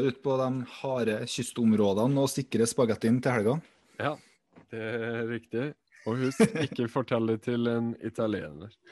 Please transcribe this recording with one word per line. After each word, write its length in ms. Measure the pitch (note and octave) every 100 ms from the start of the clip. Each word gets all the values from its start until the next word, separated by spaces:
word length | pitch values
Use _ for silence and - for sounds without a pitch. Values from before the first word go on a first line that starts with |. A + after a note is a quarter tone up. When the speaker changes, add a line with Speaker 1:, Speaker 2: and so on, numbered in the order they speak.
| C3+
Speaker 1:
ut 160 | B2
på 140 | C#3+ C3
de 280 | C3 C3 A#2+
harde 540 | - C3+ C3 A2 G#2+ B2
kystområdene 920 | - A#2+ - A2+ G#2+ G2+ G2 B2 C#3
og 120 | C#3
sikre 360 | - C3+ A2 A#2
spagettien 560 | - A#2 G#2 A2+ B2
til 100 | -
helga. 300 | A#2+ G#2 D3+ - _ _ -
Speaker 2:
Ja, 160 | B2 D3 - _ _ - -
det 80 | A2
er 460 | A2+ A#2 A2+ A#2 A2+
riktig. 480 | A#2 - A2+ D3 - _ - -
Og 100 | A#2+
husk, 220 | C3 -
Speaker 1:
<laughs> 300 | - D#3+ C#3
Speaker 2:
ikke 200 | - A#2
fortell 380 | C#3 A#2+ A#2+ A2+
det 140 | A2
til 240 | B2 A#2+ A#2+
en 280 | A#2 A#2 -
italiener. 680 | G#2+ - A2 F#2+ D#2 D2 G#2 - -